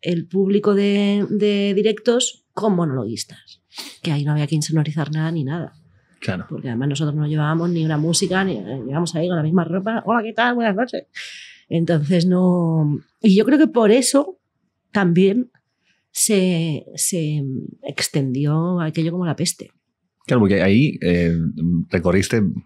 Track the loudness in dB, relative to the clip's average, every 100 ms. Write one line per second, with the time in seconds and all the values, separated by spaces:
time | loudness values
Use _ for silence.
0 | -4 -4 -2 0 2 2 2 2 2 2
1 | 2 0 0 0 0 0 0 0 0 0
2 | 0 0 0 -6 _ -4 0 0 0 -2
3 | -6 -8 -12 -18 -20 -20 _ -18 -18 -10
4 | -4 -2 -2 -2 0 -2 -2 -2 -2 -4
5 | -4 -4 -4 -4 -4 -6 -8 -14 _ _
6 | _ _ -8 -8 -8 -10 -8 -4 -4 -2
7 | -4 -4 -2 -2 -2 -2 -2 -2 -2 0
8 | 0 0 -2 -2 -2 -4 -8 -10 -6 -4
9 | -4 -2 -2 -2 0 0 0 -2 -4 -4
10 | -2 -2 -2 -2 -2 0 -2 -2 -4 -6
11 | -12 -16 -18 -18 -20 -20 -4 -2 2 0
12 | 2 2 2 4 4 2 2 2 0 -2
13 | -8 _ 4 6 6 4 4 4 4 4
14 | 4 2 0 -6 _ _ _ _ _ 0
15 | 2 4 4 2 -2 _ _ _ _ _
16 | _ -4 0 2 2 0 0 -4 -8 -8
17 | -4 -2 -2 -2 -4 -6 -8 -12 -12 -8
18 | -4 -2 -2 0 0 0 0 -2 -2 -2
19 | -2 -2 -4 -2 -4 -6 -12 _ _ _
20 | _ _ 0 2 4 4 4 4 4 0
21 | 0 2 2 0 -2 -2 0 0 0 -2
22 | 2 2 2 2 0 -2